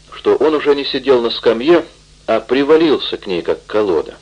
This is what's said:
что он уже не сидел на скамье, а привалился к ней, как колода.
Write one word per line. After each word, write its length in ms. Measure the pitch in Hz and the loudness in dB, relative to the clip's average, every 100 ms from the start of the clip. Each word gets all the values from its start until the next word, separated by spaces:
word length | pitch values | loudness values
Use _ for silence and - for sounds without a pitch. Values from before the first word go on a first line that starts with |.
| - - | -20 -6
что 120 | 104 101 | 0 2
он 180 | 147 | 2
уже 200 | 151 135 | 0 0
не 100 | 143 | 0
сидел 360 | 135 139 127 123 | -2 -4 0 2
на 100 | 117 | 0
скамье, 540 | - 123 113 139 170 - - _ _ - | -2 -2 0 2 2 0 -16 _ _ -4
а 140 | 113 | -2
привалился 760 | - 131 143 160 165 113 - 87 | 0 -2 2 4 4 0 -2 -10
к 100 | - | -6
ней, 160 | 87 | -6
как 220 | 82 80 - | -4 -6 -4
колода. 500 | 107 104 80 - - | -2 0 -2 -4 -14